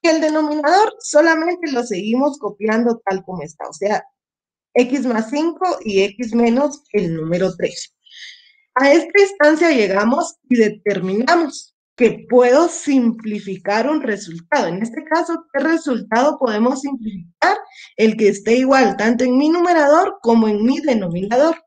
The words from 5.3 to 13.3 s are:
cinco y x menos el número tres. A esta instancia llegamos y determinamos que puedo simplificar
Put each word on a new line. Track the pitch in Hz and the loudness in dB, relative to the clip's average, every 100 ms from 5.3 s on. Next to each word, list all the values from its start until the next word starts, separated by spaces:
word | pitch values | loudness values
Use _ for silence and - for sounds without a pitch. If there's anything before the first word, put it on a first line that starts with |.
cinco | 285 320 320 370 - | -2 -2 -2 -4 -4
y | 220 196 | -2 0
x | 202 202 240 226 | 0 -4 -4 0
menos | 233 240 294 285 _ | 2 2 -2 -4 _
el | 208 180 165 | -4 -4 -6
número | 160 175 185 - | -4 -2 -2 -4
tres. | 175 - - _ _ - - - _ _ _ 254 | -8 -8 -18 _ _ -20 -20 -20 _ _ _ 0
A | 277 | 4
esta | 320 - 403 | 4 4 2
instancia | 392 392 294 311 339 | 2 4 2 4 2
llegamos | 269 202 190 214 285 339 - _ | 2 2 2 0 0 -2 -10 _
y | 240 | 2
determinamos | 214 214 208 196 185 202 262 349 302 - - _ _ - | 2 0 -4 -4 -2 -2 2 0 0 -8 -20 _ _ 0
que | 233 - - | 0 0 0
puedo | 247 247 262 339 | 2 6 4 2
simplificar | - - 269 233 226 220 | -2 0 2 2 -2 -8